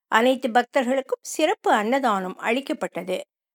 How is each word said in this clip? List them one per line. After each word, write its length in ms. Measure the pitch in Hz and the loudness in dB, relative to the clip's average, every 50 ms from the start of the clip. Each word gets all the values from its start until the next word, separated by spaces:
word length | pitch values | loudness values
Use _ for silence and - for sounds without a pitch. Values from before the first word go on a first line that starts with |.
| _ - | _ 0
அனைத்து 360 | - 220 233 254 269 247 - 247 | 2 4 4 4 2 2 0 0
பக்தர்களுக்கும் 760 | 214 247 240 - - 285 247 240 269 269 262 - 508 - - | 2 2 2 2 0 0 0 0 0 -2 -2 -4 -6 -8 -8
சிறப்பு 480 | - - - 311 330 440 - - 403 | -6 -2 0 0 0 0 0 0 2
அன்னதானம் 680 | 269 220 202 226 262 277 262 233 202 190 185 185 185 - | 2 2 2 2 0 0 2 2 0 0 -2 -4 -8 -6
அளிக்கப்பட்டது. 800 | - 208 240 262 269 - 302 - 190 165 - 170 180 185 185 - - - _ _ _ _ _ | -4 -2 -2 -2 -2 -6 -6 -6 -6 -6 -6 -6 -6 -6 -6 -6 -8 -10 _ _ _ _ _